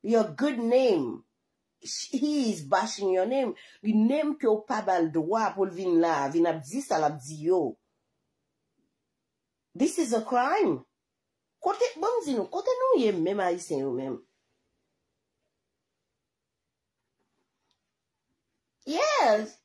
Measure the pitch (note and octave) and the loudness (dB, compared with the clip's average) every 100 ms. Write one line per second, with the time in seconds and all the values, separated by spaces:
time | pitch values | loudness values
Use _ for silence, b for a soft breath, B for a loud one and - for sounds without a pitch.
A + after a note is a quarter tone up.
0 | G3 A3+ G#3 C#3+ C#4+ A#3+ A#3 B3 C4 F3+ | 2 2 2 0 -2 0 2 4 6 2
1 | B2 F#2+ _ _ _ _ _ _ - - | 0 -6 _ _ _ _ _ _ -12 -12
2 | - C4+ D4 D4+ A#3 F3 C#3 F#3+ A3 - | -6 -2 0 0 0 -2 0 0 0 -4
3 | G3 F#3 F#3+ C4+ B3 - B B G#3 G#3+ | 0 0 0 0 -2 -6 B B 0 2
4 | A3 C#4+ D4+ D4+ A#3+ G#3+ - A3 G3+ F3+ | 2 2 0 0 0 0 -2 -4 0 0
5 | E3 D#3+ D#3 A3 F#3+ G3 F#3+ E3+ F#3+ E3+ | 2 0 -2 0 -2 -2 -4 -2 0 2
6 | E3+ D3+ C#3 E3 E3+ D#3+ C#3 A#3 C#4 D#3+ | 4 2 0 2 2 0 -6 -8 -2 0
7 | D3+ D#3 B2+ D#3 D#3 F#3 C#3 - _ _ | 0 -2 -12 -8 0 2 0 -6 _ _
8 | _ _ _ _ _ _ _ _ _ _ | _ _ _ _ _ _ _ _ _ _
9 | _ _ _ _ _ _ _ E3+ C#4+ - | _ _ _ _ _ _ _ -2 0 0
10 | C4+ A3+ A3 A#3+ B3+ F#4+ C#4+ C3+ - _ | 0 -2 0 0 2 2 2 0 -6 _
11 | _ _ _ _ _ _ - G4+ B4 D#4+ | _ _ _ _ _ _ -4 0 -2 0
12 | G4 A#4+ D#4+ B3 F#3 - A#4 B4 C5 A4+ | -2 -2 -2 -4 -2 -4 -2 0 2 4
13 | A3+ F#3+ D#3+ G3+ F3+ F3 - C#3+ C3+ B2+ | 2 0 -2 0 -2 -2 -4 -4 -4 -4
14 | C3+ A#2+ _ _ _ _ _ _ _ _ | -6 -8 _ _ _ _ _ _ _ _
15 | _ _ _ _ _ _ _ _ _ _ | _ _ _ _ _ _ _ _ _ _
16 | _ _ _ _ _ _ _ _ _ _ | _ _ _ _ _ _ _ _ _ _
17 | _ _ _ _ _ _ _ _ _ _ | _ _ _ _ _ _ _ _ _ _
18 | _ _ _ _ _ _ _ _ - D#4+ | _ _ _ _ _ _ _ _ -8 -2
19 | D5+ D5 C#4+ G#3+ G#3+ - | 0 2 4 2 0 -14